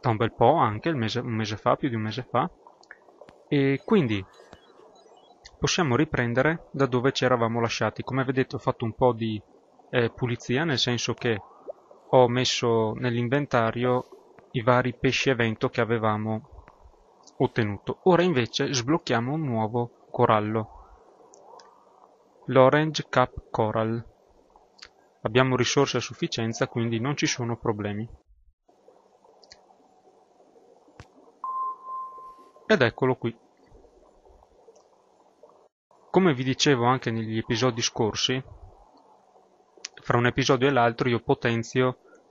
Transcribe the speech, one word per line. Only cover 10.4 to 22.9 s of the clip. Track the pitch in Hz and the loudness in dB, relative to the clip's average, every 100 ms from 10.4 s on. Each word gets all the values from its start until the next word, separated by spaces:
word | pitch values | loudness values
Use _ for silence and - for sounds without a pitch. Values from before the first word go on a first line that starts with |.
| - 123 | -4 -2
nel | 170 123 | 0 0
senso | - 120 - | 0 -2 -4
che | 117 123 104 - - - - _ - - | -4 -2 -2 -6 -20 -18 -18 _ -20 2
ho | 135 123 | 6 6
messo | 123 127 - 123 113 110 | 4 -2 -2 0 0 0
nell'inventario | 107 123 117 120 143 143 123 113 117 123 127 - - - - - | -2 -2 -2 0 -2 0 0 0 0 0 0 -4 -18 -20 -20 -8
i | 127 | -2
vari | 113 123 123 | 2 2 2
pesci | - 135 - 135 | -2 -2 0 0
evento | 120 113 110 131 | 2 0 0 -2
che | - | 0
avevamo | 110 117 110 107 107 110 - - - _ - _ _ _ - - | 0 0 0 -2 -2 -6 -8 -20 -20 _ -20 _ _ _ -20 -2
ottenuto. | 135 - 107 101 - - | -2 0 -2 -4 -8 -2
Ora | 190 170 | 4 4
invece | 180 135 113 - 135 | 4 2 0 -2 -2
sblocchiamo | 135 117 165 - 117 120 | -2 0 -2 0 -2 0
un | 156 | -4
nuovo | 147 113 107 120 117 - _ | -2 -2 0 -2 -4 -8 _
corallo, | - 120 107 104 110 107 - - - - _ - - - - - _ _ _ - _ _ _ - | 2 4 4 2 -4 -4 -12 -20 -20 -20 _ -20 -20 -20 -20 -20 _ _ _ -20 _ _ _ 0
l'Orange | 127 131 147 156 | 6 6 6 0